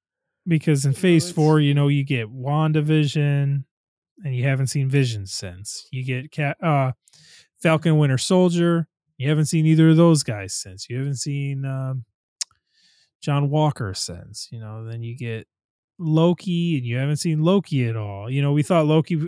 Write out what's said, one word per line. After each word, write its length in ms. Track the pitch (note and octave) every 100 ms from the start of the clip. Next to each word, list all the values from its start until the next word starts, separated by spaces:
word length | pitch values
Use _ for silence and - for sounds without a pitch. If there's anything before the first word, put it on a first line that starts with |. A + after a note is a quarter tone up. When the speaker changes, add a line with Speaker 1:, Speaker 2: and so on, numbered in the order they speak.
| _ _ _ _ -
Speaker 1:
Because 380 | D#3+ D#3+ C#3+ C#3
in 60 |
Speaker 2:
You 60 | C#3
know, 40 |
Speaker 1:
Phase 240 | F#3 E3+ E3+
Speaker 2:
it's 80 | -
Speaker 1:
Four, 240 | D#3 D#3
you 140 | D3
know, 140 | C#3+ C#3+
you 160 | C#3+
get 240 | C3+ C3 A2
WandaVision, 1300 | C3 B2+ D3 D#3 D#3 D3+ D#3 D3 D#3 C#3+ C#3+ C#3+ C#3 - _ _ _ _ _
and 120 | E3+ B2
you 80 |
haven't 240 | C3+ C3+ C3
seen 220 | D3 C3+
Vision 360 | C#3 C3 A2 G2
since. 640 | - F#2+ F2+ G#2 - -
You 120 | C3
get 280 | B2+ B2+ D3
Ca-, 240 | - C#3+ -
uh, 300 | F3 C#3+ C3 - _ _ _ - _ _
Falcon 360 | E3+ D#3+ E3+ D#3
Winter 200 | D3 B2+
Soldier. 680 | - F#3 F3+ E3+ E3+ E3+ D#3+ _ _ _
You 120 | C3+
haven't 160 | D3+ D3+
seen 200 | E3 D#3
either 240 | D#3 D#3+
of 80 | D#3+
those 240 | E3+ D#3
guys 300 | - G#2 F#2+
since. 340 | - G2 F#2 -
You 80 | A#2+
haven't 160 | C#3 C3
seen, 480 | - C#3+ C#3 C3+ C3+
um, 400 | C3+ C3 C3+ A#2 _ _ _ - _ _ _ _ _ _ _
John 280 | - C#3+ C#3+
Walker 440 | D3+ D3+ - G#2 F#2+
since. 520 | - F2 - G#2 -
You 80 | A#2
know, 260 | A2 A2 A2+
then 160 | A#2
you 140 | A#2 A#2+
get 300 | A#2+ A2+ - _ _ _ _ _
Loki, 800 | E3 D#3 E3+ F3 - E3+ E3+ D3+
and 80 | B2
you 120 | A#2+
haven't 180 | C#3 D3+
seen 240 | E3+ D#3
Loki 440 | D#3+ G3 - C#3 A#2+
at 80 | A2+
all. 340 | G#2 G2 A2
You 120 | C#3
know, 80 | C#3+
we 80 | D3
thought 240 | D3 F3 D3+
Loki, 420 | D#3+ - E3